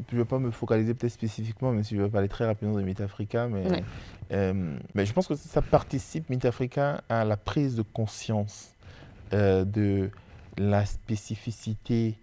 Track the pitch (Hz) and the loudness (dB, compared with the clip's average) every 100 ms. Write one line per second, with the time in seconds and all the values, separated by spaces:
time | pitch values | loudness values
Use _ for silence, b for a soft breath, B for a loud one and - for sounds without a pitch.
0 | 120 117 113 131 127 113 - 110 110 120 | -4 -2 0 0 -2 -2 0 2 2 0
1 | 127 - 117 - 110 110 131 113 107 104 | -2 -2 -4 -4 -6 -2 0 0 0 0
2 | 101 107 101 - 117 107 104 104 95 95 | 0 2 0 0 0 0 0 0 -2 -2
3 | 101 - 104 117 120 104 95 92 101 B | -6 -6 -4 -2 -2 0 0 0 -2 B
4 | B B - 98 95 95 87 67 - 101 | B B -4 0 2 2 -2 -4 -4 0
5 | 101 120 190 151 - - - 147 - 139 | 2 2 0 -2 -2 0 4 2 2 -4
6 | - 165 160 127 127 117 127 143 143 147 | -4 -6 -4 0 0 0 -2 0 0 0
7 | - 113 110 104 - - 143 117 107 - | -2 0 2 0 -2 0 2 0 -2 -2
8 | 110 - - 110 104 - - - B B | -4 -4 -2 0 0 -6 -18 -20 B B
9 | B B - 101 101 95 95 104 104 98 | B B -2 4 6 6 4 2 4 4
10 | 95 B B B B - 202 202 202 - | 0 B B B B -2 2 4 2 -2
11 | - 110 - 113 - 107 - 110 - 117 | -2 -4 -4 -6 -6 -6 -6 -6 0 2
12 | 113 107 | 2 -2